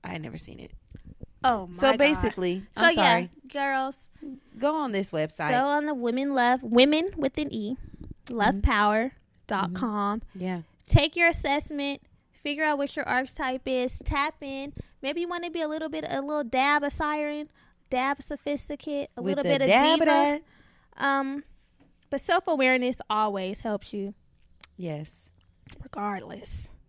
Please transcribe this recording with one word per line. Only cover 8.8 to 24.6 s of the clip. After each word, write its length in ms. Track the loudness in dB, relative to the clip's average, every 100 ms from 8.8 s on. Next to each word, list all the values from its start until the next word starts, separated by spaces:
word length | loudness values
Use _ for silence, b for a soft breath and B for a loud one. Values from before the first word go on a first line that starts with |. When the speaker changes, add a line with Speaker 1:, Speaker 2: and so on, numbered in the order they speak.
| 4 2 -2 -8 _ _ -6
Speaker 2:
dot 260 | -4 -4
com. 480 | -4 -4 -2 -2 -2
Speaker 1:
Mm-hmm. 180 | -8 -8
Yeah. 220 | -6 -6 -10 _ 2
Speaker 2:
Take 300 | 4 4 2
your 100 | 2
assessment. 760 | 2 -2 -2 -4 -6 -6 -8 _ _ _ _
Figure 220 | -8 -2
out 140 | -2 0
what 180 | -2 -4
your 100 | -2
archetype 540 | -2 -4 -6 -6 -6 -2
is. 320 | -2 -2 -4 -4
Tap 300 | -2 -2 -6
in. 300 | -12 -10 -10 -14 B B
Maybe 180 | -6 -4
you 60 | -4
wanna 220 | -6 -6
be 100 | -4
a 60 | -4
little 220 | -4 -6
bit, 160 | -6 -4
a 120 | -6
little 220 | -4 -4 -2
dab 380 | 0 2 2
of 100 | 0
siren, 560 | -2 -4 -2 -4 -6 -10 b b b _
dab 320 | -2 0 -2
sophisticate, 880 | -8 -8 -4 -4 -6 -10 -6 -6 -6 -6
a 40 |
Speaker 1:
With 160 | -2 -2
Speaker 2:
little 60 |
Speaker 1:
the 60 | 2
Speaker 2:
bit 120 | 2
of 40 | 6
Speaker 1:
dab 260 | 6 6 6
of 100 | 6
Speaker 2:
diva. 0 |
Speaker 1:
that. 360 | 6 4 0 -6 b b b b -2 0
Speaker 2:
Um, 380 | 0 -2 -6 -12 -20 _ _ _ _ _
but 120 | -6
self-awareness 760 | 0 0 2 2 4 2 0 -4 -2
always 500 | 0 0 -2 -6 -6
helps 300 | -4 -6 -6
you. 200 | -8 -8 -10 _ _ _ _